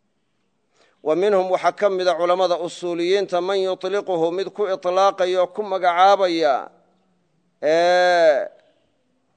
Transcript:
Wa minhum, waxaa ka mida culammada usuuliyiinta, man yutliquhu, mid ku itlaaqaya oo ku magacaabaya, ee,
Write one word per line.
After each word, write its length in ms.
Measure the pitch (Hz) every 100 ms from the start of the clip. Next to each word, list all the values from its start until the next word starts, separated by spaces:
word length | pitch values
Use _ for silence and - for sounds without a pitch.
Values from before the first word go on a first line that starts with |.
| _ _ _ _ _ _ _ _ _ _
Wa 120 | 143 160
minhum, 320 | 202 196 185
waxaa 200 | 180 175
ka 160 | 175 202
mida 240 | 185 180 160
culammada 400 | 175 180 180 170
usuuliyiinta, 800 | 170 - 175 170 170 202 190 180
man 160 | 180 196
yutliquhu, 640 | 185 185 185 202 190 175 165 180
mid 140 | 175
ku 160 | - 208
itlaaqaya 720 | 185 180 180 196 190 180 185
oo 60 | 180
ku 140 | -
magacaabaya, 1080 | 208 190 180 175 190 196 190 165 151 120 78 _ _ _ _ _ _ _ _ _
ee, 840 | 143 165 175 180 180 175 165 135 95 - _ _ _ _ _ _ _